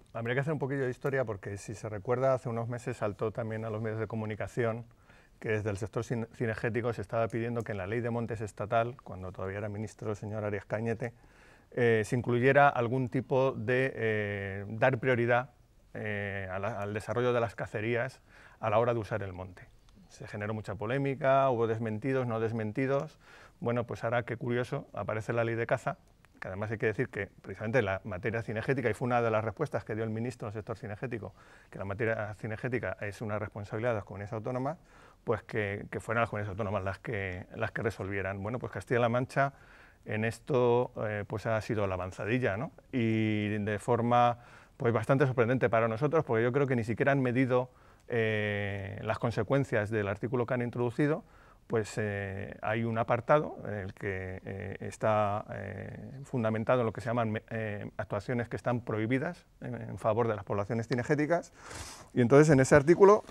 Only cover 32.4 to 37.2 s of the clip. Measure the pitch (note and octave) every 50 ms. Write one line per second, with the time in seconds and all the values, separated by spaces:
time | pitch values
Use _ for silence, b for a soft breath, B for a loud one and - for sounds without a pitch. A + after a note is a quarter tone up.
32.4 | - A2+ A2 - - B2+ A#2 A#2 - F#2 F#2+ - A2 G#2 G2 - A#2+ G#2+ G#2 G#2
33.4 | G#2+ G2 - A2 G2+ - - G#2+ A2+ B2 A#2 G#2 F#2+ - G#2 F#2+ G2+ G2+ A#2+ A2+
34.4 | G#2+ B2+ B2+ B2 C3 C#3 E3 - B B B B B B B B - - A2+ G#2
35.4 | - - - A2 G#2 G2 G2+ G#2+ - - - A2 - - A2 A#2 A#2 - - G#2
36.4 | G#2 G#2 F#2 F2+ A2+ F#2+ G#2 G2+ F#2+ G2 F#2+ - - - A#2+ G2+